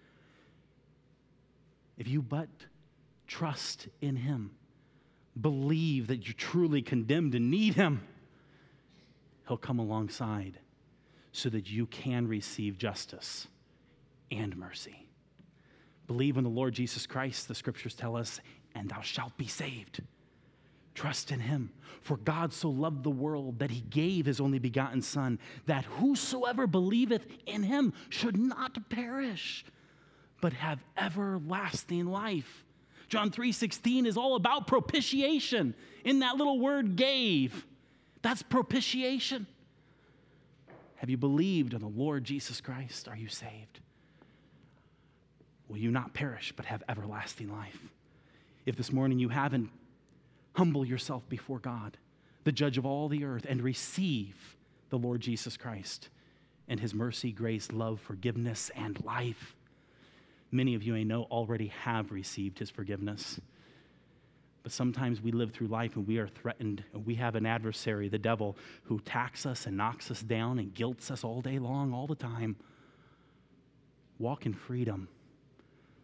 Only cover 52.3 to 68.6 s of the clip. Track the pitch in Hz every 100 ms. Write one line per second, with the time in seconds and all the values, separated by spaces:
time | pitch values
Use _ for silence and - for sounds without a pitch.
52.3 | _ - 127 143 127 131 143 151 147 143
53.3 | 120 135 127 123 123 - - 190 131 98
54.3 | - - - _ _ - 127 120 120 120
55.3 | 120 - - 123 107 92 - - - -
56.3 | _ _ _ - 117 117 104 123 110 123
57.3 | 104 113 110 - 110 113 110 - 95 120
58.3 | 117 120 110 - - 107 98 - 127 120
59.3 | 113 - - - _ _ _ - - -
60.3 | - _ 127 131 117 107 110 107 113 113
61.3 | 117 113 117 104 - - 113 104 98 95
62.3 | - 98 92 104 - 98 98 101 104 -
63.3 | - - - - - - - _ - _
64.3 | _ _ _ 120 - 123 120 123 113 113
65.3 | 117 117 - 113 113 117 113 101 113 104
66.3 | - 117 - 110 101 98 104 107 117 120
67.3 | 110 110 117 110 107 - 107 101 107 104
68.3 | 113 104 -